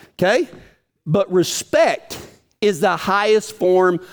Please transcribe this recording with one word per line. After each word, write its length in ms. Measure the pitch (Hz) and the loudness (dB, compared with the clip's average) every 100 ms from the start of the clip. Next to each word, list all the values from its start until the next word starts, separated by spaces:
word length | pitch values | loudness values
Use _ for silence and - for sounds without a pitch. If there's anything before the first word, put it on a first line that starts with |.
| - | -16
okay? 340 | - 180 233 311 - - _ _ _ - | -4 0 0 -2 -10 -20 _ _ _ -4
But 240 | 196 190 | -2 0
respect 880 | 180 165 - - 302 302 143 - - - _ _ - | 0 0 -4 -2 0 0 -2 -10 -18 -18 _ _ -4
is 200 | 202 156 | -2 0
the 160 | 190 165 | -2 -2
highest 560 | - 202 214 214 - | -2 0 2 0 0
form 480 | - 185 185 185 175 - | -4 2 4 2 0 -8